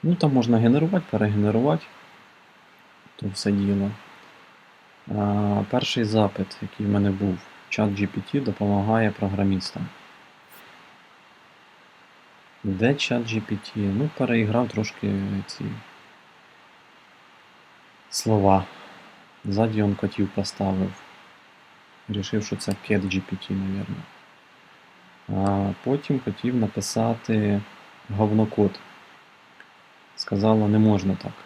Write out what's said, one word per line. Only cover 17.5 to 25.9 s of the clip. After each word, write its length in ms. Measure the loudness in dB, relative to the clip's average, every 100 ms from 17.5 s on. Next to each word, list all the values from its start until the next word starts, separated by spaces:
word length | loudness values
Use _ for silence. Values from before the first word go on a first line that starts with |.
| -20 -20 -20 -20 -20 -12
слова. 560 | -6 2 4 6 4 2 -12 -20 -20 -20 -20 -20 -14 -6
Ззаді 360 | 0 0 2
он 140 | 0 0
котів 340 | -4 -2 -4
поставив. 640 | -2 -6 -4 -2 0 -2 -4 -20 -20 -20 -20 -20 -20 -20 -20 -20 -20 -8
Рішив, 380 | -6 -4 -4 -4
що 100 | -6
це 200 | -6 -8 -2
кет 140 | 0 0
Джі 100 | -4
Пі 160 | -4 -10
Ті, 180 | -6
навірно. 500 | -4 -4 -6 -6 -10 -12 -20 -20 -20 -20 -20 -20 -20 -20 -20 -20 -20 -8
А 440 | -2 0 0 0 -2
потім 360 | -2